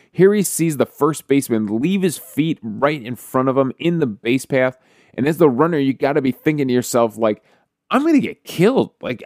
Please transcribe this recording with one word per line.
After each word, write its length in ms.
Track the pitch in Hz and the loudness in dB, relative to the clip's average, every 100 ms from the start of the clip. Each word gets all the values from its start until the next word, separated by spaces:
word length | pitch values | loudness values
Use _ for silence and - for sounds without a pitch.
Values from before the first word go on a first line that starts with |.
| _ | _
Here 220 | - 190 | 4 4
he 80 | 208 | 4
sees 360 | 175 - 165 143 | 0 -2 -2 0
the 80 | - | -2
first 420 | - 147 151 - | 0 -2 -2 -2
baseman 540 | 139 - 113 107 110 | 0 0 -2 -2 -2
leave 200 | 151 196 | 0 0
his 160 | 180 135 | -2 -4
feet 400 | - - 160 143 | -8 -4 -2 -4
right 400 | 113 104 139 156 | -8 -2 -2 -2
in 120 | 113 120 | -8 -12
front 340 | - 131 131 | -4 -2 0
of 80 | 131 | 0
him 160 | 135 - | 0 -2
in 220 | 160 170 | -2 0
the 80 | 139 | -2
base 380 | 98 113 131 - | -4 -2 -2 0
path. 320 | 135 131 - _ _ _ | -2 -2 -4 _ _ _
And 140 | - 139 | -4 -2
as 100 | 151 | 2
the 120 | 156 | 2
runner, 280 | 120 165 160 | 4 0 0
you 160 | 135 | 0
gotta 280 | 131 139 147 | 0 0 0
be 100 | 131 | -2
thinking 380 | - 156 151 131 | -2 -2 0 0
to 40 | |
yourself, 440 | 123 120 123 117 110 | 0 0 0 0 0
like, 260 | 110 107 _ _ _ _ - | -2 -2 _ _ _ _ -2
"I'm 140 | 226 311 | 0 2
gonna 140 | 311 | 2
get 240 | - - | 2 -6
killed. 480 | - - 185 262 101 _ | -10 0 2 2 -2 _
Like, 200 | - 117 | -10 -8